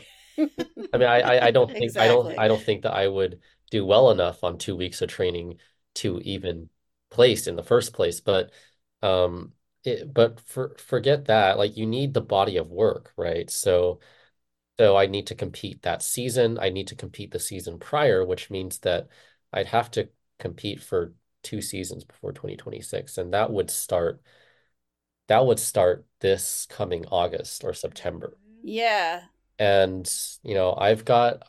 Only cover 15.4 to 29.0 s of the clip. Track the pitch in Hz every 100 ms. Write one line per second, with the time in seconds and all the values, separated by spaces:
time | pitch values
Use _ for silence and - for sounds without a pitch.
15.4 | 92 - 98 - 90 82 - - 123 123
16.4 | 113 113 95 95 95 - 92 - 101 90
17.4 | - 95 87 85 - 147 147 92 92 90
18.4 | - 98 92 - 92 87 - _ _ _
19.4 | _ 95 98 113 113 113 - _ _ -
20.4 | 92 87 104 - - 92 85 85 _ _
21.4 | - 107 - 98 92 90 - _ 101 -
22.4 | 101 98 - - - 98 95 - 90 98
23.4 | - 101 85 - - 87 85 - _ _
24.4 | _ _ _ _ _ _ _ _ - 110
25.4 | 131 107 - 104 90 87 - _ 98 98
26.4 | - - - - 92 85 85 90 87 -
27.4 | - - 92 - - - 90 85 - -
28.4 | 214 220 226 220 226 208